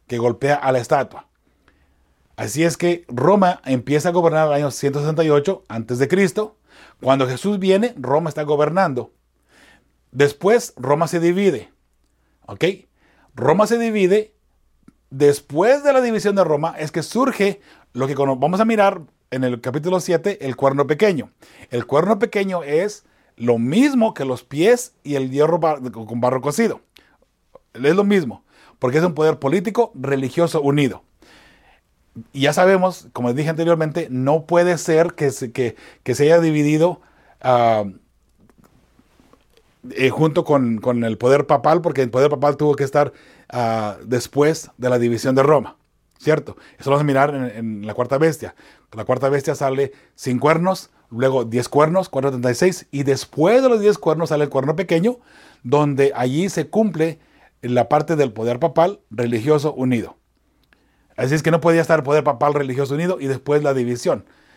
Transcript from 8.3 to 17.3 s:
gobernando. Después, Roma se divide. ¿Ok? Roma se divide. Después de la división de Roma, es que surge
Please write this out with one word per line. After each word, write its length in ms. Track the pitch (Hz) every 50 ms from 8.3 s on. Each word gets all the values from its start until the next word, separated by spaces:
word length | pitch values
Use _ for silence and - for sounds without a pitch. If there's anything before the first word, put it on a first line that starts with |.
| - 151 151
gobernando. 720 | 147 151 143 151 151 170 190 190 156 131 123 107 - _ _ _ _ _ _ _ _ _ _ _ _ _ _ _ _ _ _ _ _
Después, 640 | - 131 143 139 - - 170 196 233 233 226 - _
Roma 320 | - 123 131 147 156 170
se 140 | 147 175 170
divide. 500 | 165 170 175 196 202 185 143 107 - _ _ _ _ _ _ _ _ _ _ _ _ _ _ _ _
¿Ok? 200 | - 104 - 160 185 202 - _ _ _ _ _ _ _ _ _ _ _
Roma 320 | - 123 143 160 196 214
se 100 | 208 233
divide. 560 | 233 233 226 214 208 190 175 202 214 214 _ _ _ _ _ _ _ _ _ _ _ _ _ _ _ _ _
Después 760 | 135 135 147 143 143 - _ _ 139 160 190 240 277 285 285
de 80 | 285 269
la 80 | 262
división 340 | 247 233 220 196 156 202 202
de 80 | 196 180
Roma, 320 | 156 151 147 160 170 -
es 140 | 156 151 147
que 120 | - 170 147
surge 580 | - - 233 269 269